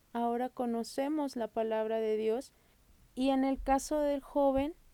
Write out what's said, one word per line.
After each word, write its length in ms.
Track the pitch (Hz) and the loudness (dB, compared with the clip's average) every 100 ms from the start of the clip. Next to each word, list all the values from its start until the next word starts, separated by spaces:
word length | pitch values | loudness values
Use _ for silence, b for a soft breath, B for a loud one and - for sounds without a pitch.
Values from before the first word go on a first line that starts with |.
| _ | _
ahora 340 | 233 233 240 254 | -2 0 0 -2
conocemos 880 | - 240 233 226 - 277 311 285 247 | -2 -2 -2 -4 -4 -2 0 -2 -4
la 100 | 220 | -4
palabra 540 | 233 226 220 220 226 | -2 -2 0 0 0
de 160 | 220 214 | 0 0
Dios. 380 | 220 233 - b b b _ - - | 0 0 -4 b b b _ -20 -12
Y 140 | - 269 | -2 2
en 160 | 269 | 2
el 180 | 269 269 | 2 0
caso 380 | - 269 - 302 | 0 0 2 0
del 220 | 294 285 | 0 -2
joven, 520 | - 285 277 269 285 - - | -2 2 4 4 0 -6 -16